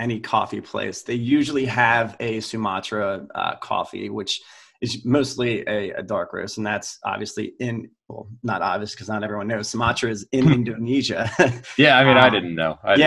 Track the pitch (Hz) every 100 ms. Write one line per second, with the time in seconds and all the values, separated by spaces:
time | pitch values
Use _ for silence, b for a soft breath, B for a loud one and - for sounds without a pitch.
0 | 120 110 - 110 98 104 - 104 104 -
1 | - 120 120 147 147 143 131 110 117 117
2 | 113 - 117 110 - 113 104 95 - 107
3 | 101 95 71 - - - - 98 87 95
4 | 101 107 95 - b b b b 123 107
5 | 117 143 127 123 120 110 - 104 98 -
6 | 95 98 87 95 95 - 104 104 - -
7 | 101 104 104 - 107 - 123 113 - _
8 | _ - 104 117 120 95 92 98 107 -
9 | 101 107 104 104 104 110 104 113 117 120
10 | 117 104 - 131 135 127 117 113 117 135
11 | 117 87 113 - 165 - B - 147 127
12 | 135 127 127 104 87 82 80 78 98 101